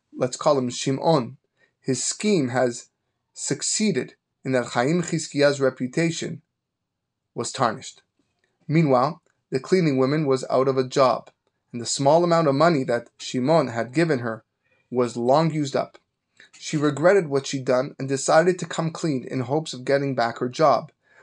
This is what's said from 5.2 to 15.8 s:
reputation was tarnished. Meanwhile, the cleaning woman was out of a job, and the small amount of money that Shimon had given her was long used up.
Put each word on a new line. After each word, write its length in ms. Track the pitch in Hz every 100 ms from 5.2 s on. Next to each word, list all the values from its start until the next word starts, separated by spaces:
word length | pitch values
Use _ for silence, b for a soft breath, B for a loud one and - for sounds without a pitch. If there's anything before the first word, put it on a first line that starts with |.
| - 143 143 135
reputation 800 | 131 127 127 160 165 165 - - _ _ _ _ _ _ _ _ _
was 180 | - 117
tarnished. 500 | - 120 - - - _ _ _ _ _ _ -
Meanwhile, 540 | 156 156 123 139 165 _ _ _
the 100 | 131
cleaning 380 | - 185 160 131
woman 280 | 131 151 143
was 180 | 131 -
out 200 | 127 135
of 100 | 135
a 100 | 127
job, 420 | 143 131 113 - _ _ _ _
and 80 | 120
the 60 | 113
small 380 | - 139 160
amount 240 | 175 165 156
of 60 |
money 300 | 135 170 151
that 260 | 127 117 - -
Shimon 500 | - 127 131 165 127
had 240 | 117 117
given 280 | 131 165 131
her 240 | 120 110 - _ _ _ _
was 260 | 120 120 120
long 360 | 120 143 165
used 240 | 156 139
up. 220 | 123